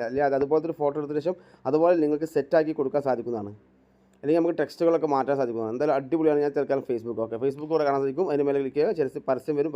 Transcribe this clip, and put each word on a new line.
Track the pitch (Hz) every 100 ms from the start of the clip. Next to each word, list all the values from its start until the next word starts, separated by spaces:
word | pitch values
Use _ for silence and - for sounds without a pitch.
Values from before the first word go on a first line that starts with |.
| 117
അല്ലെങ്കിൽ | 131 143
അത് | 139
അതുപോലത്തെ | 139 156 165
ഒരു | 156
ഫോട്ടോ | 143 147
എടുത്ത | 147 151
ശേഷം | 151 180 - - 131
അതുപോലെ | 156 170 175
നിങ്ങൾക്ക് | 147 147 156
സെറ്റാക്കി | 147 139 165 156 151
കൊടുക്കാൻ | 131 143 135
സാധിക്കുന്നതാണ്. | 120 117 117 101 107 _ _ _ _ _ _
അല്ലെങ്കിൽ | 139 165
നമുക്ക് | 170 170
ടെക്സ്റ്റുകളൊക്കെ | 135 - 170 165 156
മാറ്റാൻ | 135 127 139
സാധിക്കുന്നതാണ്. | 123 113 110 123
എന്തായാലും | 151 139
അടിപൊളിയാണ്. | 135 160 160 147
ഞാൻ | 147 143
തൽക്കാലം | 139 139 131
Facebook, | 120 113 110
ഓക്കെ, | 110 113
Facebook | 135 135 151
കൂടെ | 156 147
കാണാൻ | 139
സാധിക്കും. | 139 135 180
അതിന് | 143 143
മേലെ | 139
ക്ലിക്ക് | 135 139
ചെയ്യുക. | 170 165
ചില | 135 143 -
പരസ്യം | 131 - 147
വരും, | 151